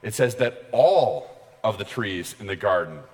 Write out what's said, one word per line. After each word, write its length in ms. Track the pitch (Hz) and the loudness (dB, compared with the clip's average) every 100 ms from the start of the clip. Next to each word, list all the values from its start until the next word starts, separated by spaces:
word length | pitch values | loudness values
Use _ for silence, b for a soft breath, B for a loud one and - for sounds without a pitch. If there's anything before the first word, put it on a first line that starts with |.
it 120 | 110 | -10
says 220 | 110 123 107 | 0 0 2
that 320 | 123 - - | -2 -2 -6
all 560 | - 151 190 123 - - - - _ | 4 6 6 2 -2 -10 -20 -20 _
of 140 | 110 101 | -4 -4
the 60 | |
trees 520 | 101 - 107 92 87 - | -8 -6 -4 -4 -8 -12
in 80 | 101 | -8
the 80 | |
garden 460 | 95 101 92 85 76 69 | -2 2 2 0 -8 -18